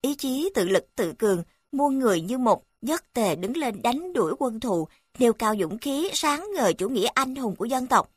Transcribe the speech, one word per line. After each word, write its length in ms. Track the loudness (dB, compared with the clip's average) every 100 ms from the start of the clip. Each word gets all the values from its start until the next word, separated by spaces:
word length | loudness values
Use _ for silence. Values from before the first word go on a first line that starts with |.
ý 140 | -4
chí 360 | -2 -4 -2 -2
tự 140 | 0 2
lực 180 | 2 0 -4
tự 160 | -4 0
cường, 240 | 2 2 -2 _ _
muôn 260 | 0 2 4
người 220 | 2 2
như 180 | 0 0
một, 240 | 2 2 _ _
nhất 300 | -4 -4 _
tề 240 | 0 0 0
đứng 200 | -4 -4
lên 260 | -4 -2
đánh 300 | -2 -2 -4
đuổi 220 | 0 0 0
quân 220 | -2 -2
thù, 280 | -2 -2 -2 _ _ 2
nêu 140 | 2
cao 220 | 4 0 0
dũng 180 | -2 -4
khí, 320 | -4 -2 -2
sáng 340 | 0 0 -2 -4 0
ngời 180 | 2
chủ 140 | 2 -2
nghĩa 180 | 0 0
anh 300 | 0 -2 -4
hùng 200 | -6 -6
của 80 |
dân 220 | -4 -4 2
tộc. 240 | 2 2